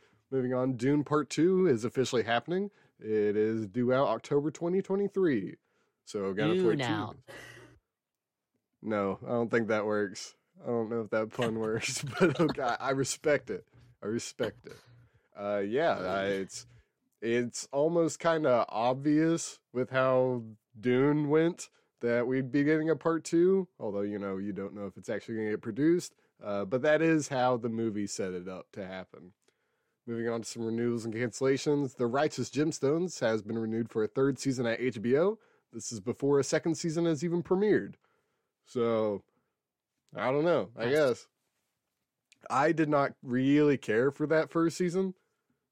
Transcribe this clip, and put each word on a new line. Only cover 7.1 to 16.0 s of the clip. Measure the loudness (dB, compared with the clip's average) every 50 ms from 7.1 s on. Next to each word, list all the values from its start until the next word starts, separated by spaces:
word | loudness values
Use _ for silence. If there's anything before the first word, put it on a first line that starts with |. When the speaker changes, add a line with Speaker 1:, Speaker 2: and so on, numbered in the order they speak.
| -10 -14 -18 -20
Speaker 1:
years. | -20 -18 -18 -20 -20 -20 -20 -20 -20 _ _ _ _ _ _ _ _ _ _ _ _ _ _ _ _ _ _ _ _ -14
No, | -8 -4 -2 -2 0 -2 -2 -4 -6
I | -4
don't | -2 -2 0 0
think | 0 0 0 2
that | 0 0 0
works. | 0 0 0 -2 -2 -6 -10 -14 -16 -18 _ _ _ _ -14 -8
I | -4
don't | -2 -2 -2 -2
know | -4 -6
if | -4 -2
that | -2 -2 -2 -2
pun | -4 -4 -4 -2 -2 -4
<laughs> |
works, | -4 -4 -4 -4 -4 -4 -6 -6 -8 -6 -2 2
but | 2 2 4 2
okay, | 0 0 0 -2
I, | -2 -2 -2 -2
I | -2 -2
respect | -2 -2 -2 -4 -4 -2 0 2 2 2 0 -4
it. | -10 -10 -10 _ _ -20 -20 -20 -18 -12 -8
I | -4
respect | -4 -4 -6 -6 -6 -6 -6 -6 -6 -10 -16
it. | -20 -20 -20 -20 _ -20 -20 _ _ _ _ _ _ -14 -10
Uh, | -6 -4 -2 -2 -2
yeah, | 0 0 0 2 2 0
I, | 0